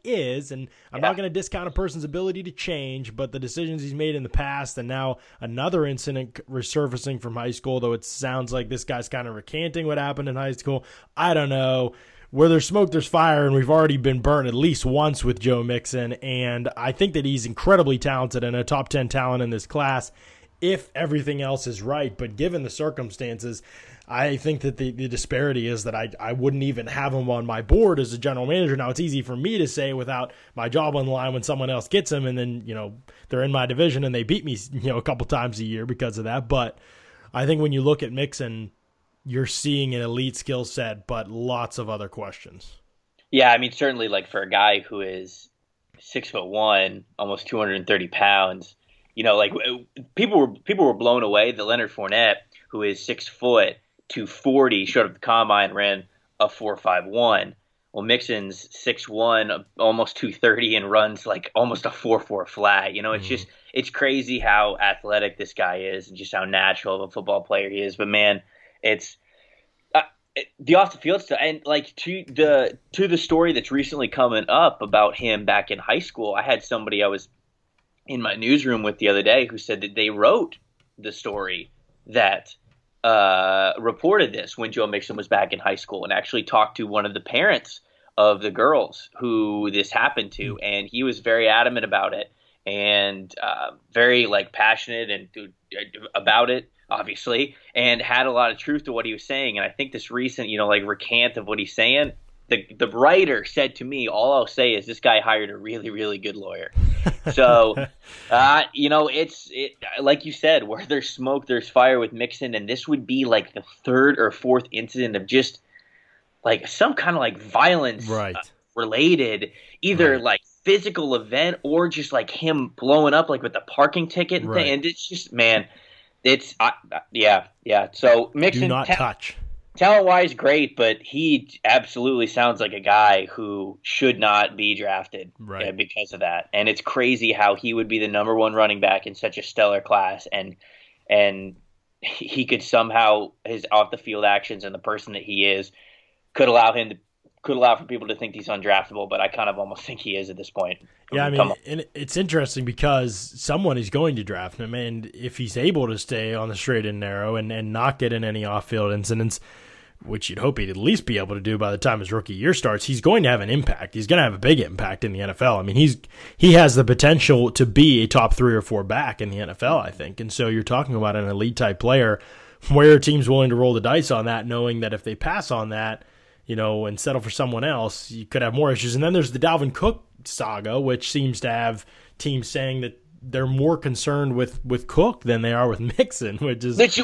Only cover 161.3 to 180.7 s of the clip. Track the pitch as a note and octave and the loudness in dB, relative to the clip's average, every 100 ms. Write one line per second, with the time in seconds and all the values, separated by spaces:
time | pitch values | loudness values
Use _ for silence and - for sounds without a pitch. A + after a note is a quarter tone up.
161.3 | G2+ G2 A2 G#2 G2+ C3+ A2 F#2 A2 G2 | -4 -4 -2 -2 0 0 0 -2 -6 -6
162.3 | F#2+ B2+ F#3 B2 G#2 - C3 G#2+ A3 B2+ | -2 0 0 0 -2 -2 0 4 4 4
163.3 | B2 G2+ C3 C3+ - E2+ A2+ G#2+ F3 C3+ | 2 0 0 0 -2 -4 -6 2 4 4
164.3 | F#2+ A#2+ D#3 F2+ F#2 G2 F#2+ A2+ F#2+ G2+ | 2 4 4 2 -4 -6 -4 -6 -6 -6
165.3 | F#2+ B2+ G#2+ F#2+ G#2 D3+ B2 - - - | 0 2 2 2 4 4 4 -8 -20 -18
166.3 | - F#3 E3+ D#3+ B2+ A#2+ B2 D3 D#3+ - | 4 10 10 10 8 4 6 6 6 6
167.3 | C3+ A#2+ - B2 G2+ D#3 B2+ A2 C3+ A2+ | 6 4 2 4 8 8 8 4 4 4
168.3 | - B2 A2+ G2+ G#2+ G2 A2 C#3+ G#2+ G#2 | 4 4 2 0 -4 -2 -2 -2 -4 -6
169.3 | G2 G2 F#2 A#2+ D#3+ F#2+ - - G2 A2+ | -6 -8 -4 0 0 -2 -8 -12 -10 -8
170.3 | - A#2 A2 A2 B2 C#3 A#2+ G#2+ G#2 G2+ | -4 -2 0 0 -2 0 -2 0 -2 -2
171.3 | G2 A2 A#2 A#2 F#2+ A#2 C3 A#2 G2+ - | -2 -2 0 -2 0 2 4 4 0 -6
172.3 | - - - - C#3+ D3+ D3+ C#3 D3 B2 | -20 -20 -10 2 8 10 10 8 2 4
173.3 | C3+ C3 A#2+ B2+ A#2 A2+ D3+ D3 A#2 A2+ | 4 4 4 2 2 2 2 2 0 0
174.3 | A2+ A#2 A#2+ A#2+ A#2 A2 G#2 - G#2+ D#3 | -4 -4 -4 -2 -2 -4 -6 -8 -6 -4
175.3 | F#3 - B2 A2 G#2+ A2 A2 _ _ _ | -4 -4 -4 -4 -6 -6 -8 _ _ _
176.3 | _ - A2+ A2 G#2+ G#2+ G#2 - C3 G#2+ | _ -8 -4 -2 -2 -4 -4 -4 -4 -4
177.3 | - C3 A#2 C3+ C#3 A2 - - A2+ G#2+ | -4 -4 -2 -2 -2 -4 -6 -14 -16 -6
178.3 | C3+ A#2+ A#2+ D3 A#2+ A#2+ A#2+ D#3 F3+ C3 | -2 -2 2 2 2 0 0 2 2 2
179.3 | B2 E3 E3 C#3 C3 G#3 A3+ - _ - | 0 0 2 0 0 -2 -2 -8 _ -14
180.3 | - A2 G#2 G#2 | -8 -6 -6 -4